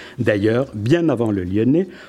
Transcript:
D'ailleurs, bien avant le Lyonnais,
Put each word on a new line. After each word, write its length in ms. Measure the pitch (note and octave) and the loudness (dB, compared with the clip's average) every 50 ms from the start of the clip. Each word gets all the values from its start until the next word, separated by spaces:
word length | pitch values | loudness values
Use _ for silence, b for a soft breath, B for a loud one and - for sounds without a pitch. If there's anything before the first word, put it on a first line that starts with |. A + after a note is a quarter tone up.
| B B B | B B B
D'ailleurs, 540 | - A2+ A#2 G#2+ G2+ G2 G#2+ A2+ A#2+ C#3 - - | -2 0 0 2 2 2 2 2 0 -2 -4 -6
bien 340 | G#2+ G2+ A#2+ D#3 F3 E3+ | -6 0 0 2 2 2
avant 220 | D#3 C3 A2 A#2 A2 | 0 0 0 0 0
le 140 | G#2 G2 F2+ | -2 -2 -2
Lyonnais, 440 | F2+ F#2+ G#2 A#2 B2+ C#3+ E3+ G3 F#3 B B B | -2 -2 0 2 2 2 2 0 -2 B B B